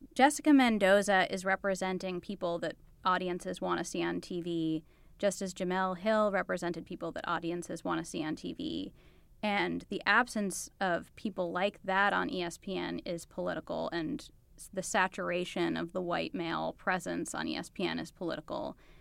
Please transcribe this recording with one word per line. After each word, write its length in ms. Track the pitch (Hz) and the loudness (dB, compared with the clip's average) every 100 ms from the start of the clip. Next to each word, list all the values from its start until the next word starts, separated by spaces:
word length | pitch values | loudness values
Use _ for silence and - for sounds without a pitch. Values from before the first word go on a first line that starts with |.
| - - | -6 6
Jessica 360 | 269 - 302 | 6 6 8
Mendoza 800 | 285 247 220 190 202 202 190 180 | 8 8 6 8 8 8 4 4
is 120 | 190 | 0
representing 760 | 185 190 202 190 190 185 190 180 | 0 0 0 0 0 -2 -4 -6
people 380 | - 196 175 170 | -6 -4 -2 -2
that 160 | 165 - - - | -4 -6 -14 -4
audiences 560 | 190 180 185 180 185 180 | 0 2 2 -2 -4 -4
want 180 | 180 175 | -2 -2
to 60 | |
see 180 | 175 180 | -2 -2
on 180 | 170 175 | -2 -2
T 200 | - 180 | -4 -6
V, 420 | 170 170 160 160 - - - - | -2 0 0 0 -4 -16 -20 -2
just 240 | 202 - | 0 0
as 140 | 190 | -4
Jemele 420 | - 185 185 190 175 | -4 -2 0 0 0
Hill 360 | 208 214 214 | 2 4 4
represented 520 | 190 180 180 175 170 | 2 0 -2 -2 -6
people 280 | - 175 165 | -8 -8 -8
that 160 | 160 - | -6 -4
audiences 560 | 165 170 175 170 170 | -4 -2 -4 -6 -6
want 160 | 185 165 | -4 -4
to 40 | |
see 200 | 165 165 | -4 -6
on 100 | 156 | -4
T 180 | 156 175 | -6 -8
V. 400 | - 87 - 190 - - - - - | -8 -6 -6 -8 -12 -20 -20 -20 -6
And 400 | 214 202 175 170 - | -2 0 0 -4 -6
the 140 | 196 | -2
absence 640 | - 214 247 220 196 - - - | 4 4 4 0 -2 -4 -8 -4
of 340 | 190 170 - | 0 0 -4
people 380 | - 220 185 175 | -8 -6 -4 -2
like 260 | 175 202 - | 0 0 -2
that 280 | 190 190 202 | 0 2 4
on 160 | 185 180 | 2 0
E 100 | 180 | -2
S 160 | 170 - | -4 -6
P 180 | - 180 | -6 -4
N 240 | 170 175 - | -4 -6 -6
is 200 | 170 - | -8 -8
political, 640 | - 180 165 - 165 165 | -6 -4 -4 -6 -4 -4
and 380 | 170 160 160 - - _ - | -4 -4 -6 -8 -20 _ -20
s-, 120 | - | -12
the 100 | 190 | -8
saturation 960 | 180 214 185 - 175 175 180 190 170 160 | -2 0 0 0 -4 -2 -4 -2 -2 -2
of 160 | 170 | -4
the 100 | 185 | -4
white 320 | 175 170 165 | -2 -2 -2
male 400 | 196 165 160 160 - | -4 -4 -2 -4 -4
presence 560 | - 180 180 175 170 | -2 -2 -2 -4 -4
on 140 | - 156 | -6 -6
E 100 | - | -6
S 140 | 175 | -8
P 160 | - 170 | -4 -4
N 140 | 165 | -4
is 100 | 165 | -6
political. 680 | - 170 147 156 - - - - - | -8 -6 -6 -6 -6 -6 -10 -18 -20